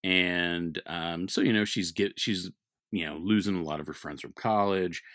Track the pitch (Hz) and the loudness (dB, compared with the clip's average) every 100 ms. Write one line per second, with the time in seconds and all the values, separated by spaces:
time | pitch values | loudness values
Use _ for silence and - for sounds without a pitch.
0 | 95 92 90 87 87 87 85 78 - 85 | 4 4 4 2 0 0 -2 -6 -6 -6
1 | 82 85 95 - 269 110 104 - 85 92 | -4 -4 -2 2 4 4 2 -2 -2 0
2 | 101 - - 95 90 - _ _ _ 95 | -2 0 -2 -2 -4 -12 _ _ _ -4
3 | 80 78 92 107 98 92 78 76 76 76 | -4 -4 2 2 4 -2 -2 -4 -6 -10
4 | 76 71 - - 113 107 101 95 90 82 | -10 -10 -12 -4 2 4 4 2 0 -4
5 | - | -12